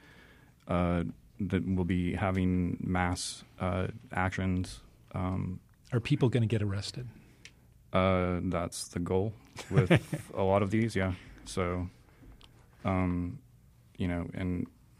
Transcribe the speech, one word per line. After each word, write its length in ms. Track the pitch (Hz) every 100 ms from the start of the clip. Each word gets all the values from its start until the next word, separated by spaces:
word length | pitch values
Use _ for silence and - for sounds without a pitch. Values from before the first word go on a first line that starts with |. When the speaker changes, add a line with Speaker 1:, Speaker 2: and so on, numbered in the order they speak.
| - - - - - - -
Speaker 1:
uh, 360 | 87 90 87 - - - -
that 280 | 95 95 87 92
will 100 | 87
be 280 | 90 87
having 640 | 87 98 95 92 90 90 -
mass, 640 | - 90 90 90 - - - -
uh, 280 | 90 92 92 110 -
actions. 680 | - 92 - 95 92 92 - - - -
Um, 460 | 95 92 92 95 92 - - -
Speaker 2:
Are 80 | 120
people 300 | - 143 127
gonna 160 | 123 110
get 160 | 110
arrested? 460 | 104 98 - - 123 - - - - - - - -
Speaker 1:
Uh, 460 | 95 92 92 90 90
that's 440 | 90 85 85 - -
the 100 | 90
goal 340 | 85 92 104 - - - -
with 220 | 95 90 - - - -
Speaker 2:
<laughs> 20 |
Speaker 1:
a 80 | -
lot 200 | 95 98
of 80 | 101
these, 240 | 110 113 101
yeah. 160 | 95 87 - -
So, 460 | - - 90 90 90 - - - - - - - - - 101
um, 540 | 92 92 90 87 - - - - - - -
you 100 | 90
know, 220 | 87 -
and 320 | - 90 90 - - - -